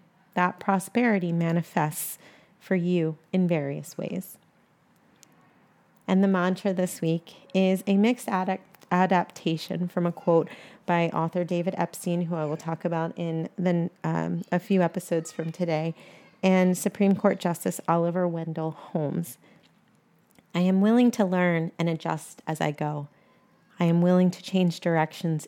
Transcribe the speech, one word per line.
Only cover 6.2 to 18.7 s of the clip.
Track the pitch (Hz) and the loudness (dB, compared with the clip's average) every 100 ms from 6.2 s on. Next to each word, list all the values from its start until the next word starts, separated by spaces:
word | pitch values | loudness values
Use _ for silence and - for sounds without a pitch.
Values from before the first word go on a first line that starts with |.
the | 196 | 4
mantra | 185 180 185 202 | 2 2 0 -2
this | 185 180 - | -2 -2 -2
week | 165 165 - - - | -2 -2 -4 -20 -4
is | 190 190 190 196 | 2 2 2 2
a | 196 | 4
mixed | 220 247 - | 4 2 -2
adapt-, | 190 185 190 - - - | -4 -2 -6 -8 -18 -2
adaptation | 180 185 180 - - 170 165 - 170 175 | 2 4 4 0 -4 -4 -4 -4 -6 -4
from | - 175 | -2 -2
a | |
quote | - - 165 165 - - - | -2 2 2 2 -6 -20 -12
by | - 170 170 | -2 0 0
author | - 165 180 | 0 -2 -2
David | 170 175 170 180 | -2 -2 -2 -2
Epstein, | 170 - 180 175 | -4 -4 -4 -2
who | 165 | -2
I | 170 | -4
will | 151 156 | -4 -6
talk | 160 160 | -6 -6
about | 170 165 165 - | -4 -2 -4 -4
in | 170 160 160 - | -6 -4 -6 -4
the, | 180 175 170 _ | 0 0 -2 _
um, | 165 165 165 170 - | -4 -2 -2 -4 -2
a | 180 | -4
few | - 190 | 0 2
episodes | 170 180 - 165 160 | 2 -2 -4 -4 -4
from | - 160 | -8 -8
today, | - 170 156 165 - - - - _ | -4 -2 -2 -4 -8 -14 -20 -20 _
and | 190 185 185 180 | 4 4 4 2
Supreme | 202 - 202 | -2 0 2
Court | 196 202 185 | 4 2 0
Justice | 175 165 185 - - | -2 -2 -4 -4 -2
Oliver | 170 170 175 180 | 0 0 0 -2
Wendell | 165 165 160 160 | -2 -6 -6 -6